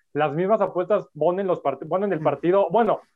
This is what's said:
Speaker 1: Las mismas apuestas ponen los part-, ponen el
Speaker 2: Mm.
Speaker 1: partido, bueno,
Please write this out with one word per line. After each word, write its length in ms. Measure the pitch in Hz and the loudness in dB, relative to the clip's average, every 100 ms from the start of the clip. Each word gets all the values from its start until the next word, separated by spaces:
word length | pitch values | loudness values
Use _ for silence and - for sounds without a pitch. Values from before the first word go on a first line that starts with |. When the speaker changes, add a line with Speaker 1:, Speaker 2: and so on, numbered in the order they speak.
| _ | _
Speaker 1:
Las 200 | 143 151 | -2 -2
mismas 260 | 147 190 220 | 0 0 0
apuestas 460 | 190 175 180 208 - 147 | 0 -2 0 0 -2 -2
ponen 300 | 156 180 196 | 0 0 0
los 140 | 165 | -2
part-, 260 | 143 127 156 | -2 -4 -4
ponen 240 | 180 208 | -2 -2
el 100 | 160 | -2
Speaker 2:
Mm. 20 | |
Speaker 1:
partido, 440 | 156 147 165 196 196 | -2 0 2 2 2
bueno, 300 | 202 214 151 - | 2 2 0 -4